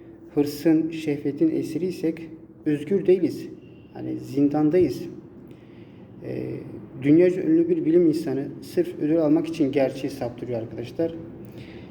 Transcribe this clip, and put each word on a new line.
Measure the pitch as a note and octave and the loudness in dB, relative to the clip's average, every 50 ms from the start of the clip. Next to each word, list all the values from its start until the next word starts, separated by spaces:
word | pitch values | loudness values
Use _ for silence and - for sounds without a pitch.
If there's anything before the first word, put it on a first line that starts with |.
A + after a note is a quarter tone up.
| - - - - - - - | -20 -20 -20 -20 -16 -4 0
hırsın, | D3 C#3+ C#3+ - - - E3 D#3 D#3+ D#3+ - | 0 0 0 0 0 2 4 4 4 2 0
şehvetin | - - - D3+ C#3+ C#3+ - C#3+ C3+ C#3+ E3+ D#3 - | -4 -4 -4 -4 -4 -2 -2 -4 0 2 2 2 2
esiriysek | C3+ - - D#3 D3+ F3+ F#3 E3+ - - E3 D#3+ - - - - - - - - - - | 0 -2 -4 -4 -4 -4 -4 -4 -2 -4 -4 -4 -4 -8 -14 -16 -18 -20 -20 -18 -8 -4
özgür | D#3 D3 C#3+ D3 - G3 F#3 D3+ | -2 -2 -2 0 0 0 2 4
değiliz. | F3+ F#3 F#3+ E3+ - - - - - - - - - - - - - - | 4 4 4 2 0 -2 -4 -10 -12 -14 -16 -20 -20 -20 -20 -20 -18 -14
Yani | B2 B2+ B2+ B2+ B2+ | -10 -8 -8 -8 -8
zindandayız. | - B2 B2+ C#3 C#3+ C#3 D3 D3+ D3+ D3+ D#3+ F#3 F3 C3 - - - - - - - - - - - - - - - - - - - - - - - - - - B2+ | -8 -4 0 2 2 2 4 2 2 4 4 4 4 2 0 -4 -8 -10 -12 -14 -16 -18 -20 -20 -20 -20 -20 -20 -20 -20 -20 -20 -20 -20 -20 -20 -20 -20 -18 -14 -10
Ee, | B2+ B2+ B2+ - - - - - - - - - - - C3+ | -8 -6 -6 -6 -6 -8 -10 -12 -12 -14 -14 -16 -14 -10 0
dünyaca | C3 D3 D3+ E3+ F3+ F#3 E3+ - - | 4 6 8 8 8 6 4 2 2
ünlü | D#3 D#3+ E3 E3+ E3 | 4 4 4 4 2
bir | F3 D#3+ C#3+ | 0 0 2
bilim | D3+ E3 F3+ F3 | 4 6 6 6
insanı | D#3 C#3+ - - C#3 C3 C3+ C#3+ - - - | 6 4 2 -2 -4 -4 -4 -4 -6 -10 -12
sırf | - - - F#3 E3 - - - | -14 -4 -2 -2 -2 -2 -2 -4
ödül | D3+ D3 D#3+ E3+ | -2 0 2 2
almak | D#3 D3 D3+ E3 - | 4 4 4 2 2
için | - - - D3 C3 | 0 -2 0 0 2
gerçeği | B2 C#3+ C3 B2 - - - B2 | 2 2 2 0 0 -4 -6 -6
saptırıyor | - - B2+ A#2 - - A#2+ B2 A#2+ A2+ | -6 -6 -8 -8 -8 -8 -8 -6 -6 -6
arkadaşlar. | A2+ - - B2 A#2 - - - E3 E3 - - - - - - - - - - - - - - - - | -6 -6 -8 -10 -10 -8 -4 -4 -4 -4 -4 -8 -14 -14 -16 -16 -16 -16 -16 -16 -16 -16 -16 -18 -18 -18